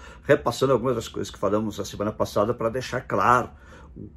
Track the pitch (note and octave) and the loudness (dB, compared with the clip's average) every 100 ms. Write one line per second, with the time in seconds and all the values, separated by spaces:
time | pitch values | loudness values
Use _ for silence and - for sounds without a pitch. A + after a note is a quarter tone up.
0 | - - - D3 C3+ - C3+ B2 B2+ A2+ | -18 -12 2 2 2 0 2 2 2 -2
1 | - - G#2 - G2+ G#2 A2 G2+ F#2+ F#2+ | -4 -8 -10 -4 0 0 -2 -6 -10 -4
2 | G#2 - G#2 A2+ G#2+ A#2+ A2+ B2+ - B2 | -6 -2 -2 2 0 0 -2 -4 -6 -8
3 | - G#2+ G#2 B2 G#2+ - - - - - | -2 2 6 6 4 -10 -20 -20 -18 -16
4 | G#2 | -16